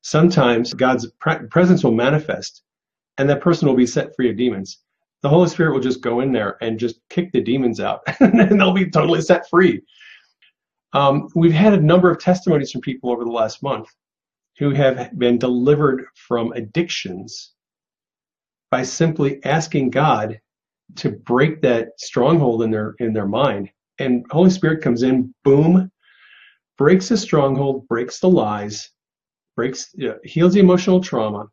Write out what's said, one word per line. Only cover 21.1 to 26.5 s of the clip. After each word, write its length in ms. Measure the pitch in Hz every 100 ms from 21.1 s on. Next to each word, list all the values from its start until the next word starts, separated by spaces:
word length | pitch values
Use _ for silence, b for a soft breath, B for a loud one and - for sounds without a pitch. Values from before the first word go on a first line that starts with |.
| 101 - 120 156 156
that 280 | 131 117 113 -
stronghold 680 | - - 127 165 131 113
in 80 | 113
their, 240 | 110 107 -
in 140 | 117
their 140 | 110 98
mind. 420 | 110 139 101 98 _ _ -
And 260 | 135 123 -
Holy 180 | 151 185
Spirit 340 | 185 160 156
comes 200 | 131 117
in, 300 | 127 131 - _
boom, 480 | 143 139 160 185 185 _ b b b b b